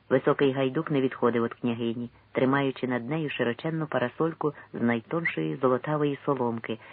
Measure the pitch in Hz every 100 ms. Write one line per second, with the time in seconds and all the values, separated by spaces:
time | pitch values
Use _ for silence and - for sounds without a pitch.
0 | - 127 151 143 139 135 135 147 160 139
1 | 131 - 120 117 117 - 120 117 117 117
2 | 120 - _ - 131 139 139 - 127 123
3 | 117 160 143 - 120 113 160 160 151 131
4 | 123 - 165 160 147 - - - 120 117
5 | - 170 165 165 160 143 131 123 151 151
6 | 147 135 - 131 120 113 - 110 -